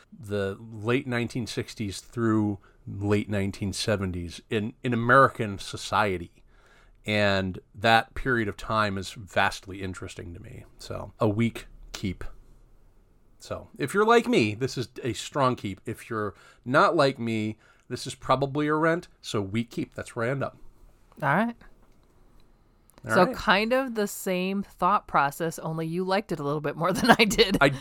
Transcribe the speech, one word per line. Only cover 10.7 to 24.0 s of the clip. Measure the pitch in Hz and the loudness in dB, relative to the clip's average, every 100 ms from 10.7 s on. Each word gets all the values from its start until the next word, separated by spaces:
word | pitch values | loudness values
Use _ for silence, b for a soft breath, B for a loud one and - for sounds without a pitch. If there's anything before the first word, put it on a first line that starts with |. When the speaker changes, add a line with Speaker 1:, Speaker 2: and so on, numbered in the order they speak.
| - | -18
Speaker 1:
So, | - 95 - - | -12 -10 -10 -2
a | 113 | 0
weak | 101 117 - - - - | 2 0 -2 -12 -18 -16
keep. | - 101 85 - - - - - - _ _ _ _ _ _ | -8 -6 -6 -8 -12 -18 -20 -20 -20 _ _ _ _ _ _
So, | - 87 - - | -14 -14 -12 -8
if | 139 | -2
you're | 196 | 2
like | 214 240 233 | 6 6 6
me, | 226 107 | 4 2
this | 104 131 - | 0 -4 -4
is | 113 - | -8 -6
a | 123 | -6
strong | 107 - 151 131 120 | -6 -6 0 0 0
keep. | 104 95 - | -4 -8 -10
If | 110 - | -12 -8
you're | 110 104 b b b | -4 -4 b b b
not | 120 143 190 156 | 0 4 4 4
like | 139 135 | 2 2
me, | 117 110 107 107 b b - | -2 -2 -2 -6 b b -12
this | 123 135 | -10 -10
is | - | -8
probably | - 131 139 143 151 | 0 0 0 -2 0
a | |
rent. | 156 165 170 - _ | 2 2 0 -2 _
So, | - 107 | -6 -4
weak | 98 110 117 | -2 -2 -4
keep. | - - | -6 -8
That's | - - - | -8 -12 -6
where | 117 | -4
I | |
end | 139 | -2
up. | 123 - - - - - _ - | -6 -8 -18 -20 -20 -20 _ -6
Speaker 2:
All | 139 | 0
right. | 160 233 233 - - _ _ _ _ _ - - _ _ _ _ - 110 | 2 0 -4 -16 -20 _ _ _ _ _ -20 -20 _ _ _ _ -16 0
Speaker 1:
All | |
Speaker 2:
So | 110 180 | 4 4
Speaker 1:
right. | - | 2
Speaker 2:
kind | - 190 226 | 2 2 2
of | 254 269 | 0 0
the | 220 | -2